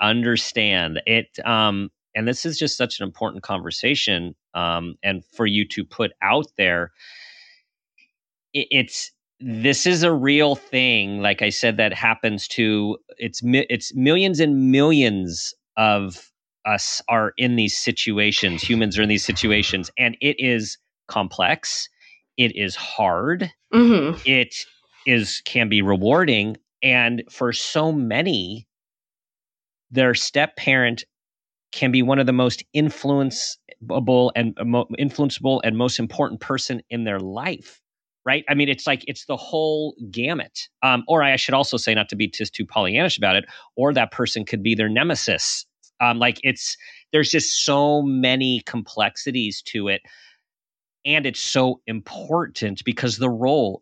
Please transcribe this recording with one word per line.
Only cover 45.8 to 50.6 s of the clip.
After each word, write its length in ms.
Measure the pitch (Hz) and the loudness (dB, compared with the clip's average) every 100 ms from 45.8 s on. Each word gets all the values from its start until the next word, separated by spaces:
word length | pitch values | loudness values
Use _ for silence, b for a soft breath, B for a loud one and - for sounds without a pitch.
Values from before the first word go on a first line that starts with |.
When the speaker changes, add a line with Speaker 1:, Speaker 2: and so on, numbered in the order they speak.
| _ - | _ -2
Speaker 1:
Um, 180 | 123 117 | 0 2
like, 200 | 120 117 | 0 0
it's, 340 | 139 127 - - B B _ | -2 -2 -6 -12 B B _
there's 180 | 151 147 | 0 2
just 340 | 160 - - | 0 0 -2
so 380 | - 143 147 147 | 0 2 2 2
many 580 | 143 131 127 131 131 123 - | 0 0 2 2 0 -2 -4
complexities 960 | 120 101 - 104 - - 127 110 95 - | -10 -8 -2 -2 -2 -6 -4 -4 -6 -10
to 200 | 113 101 | -6 -4
it. 140 | 98 b b b b _ _ | -4 b b b b _ _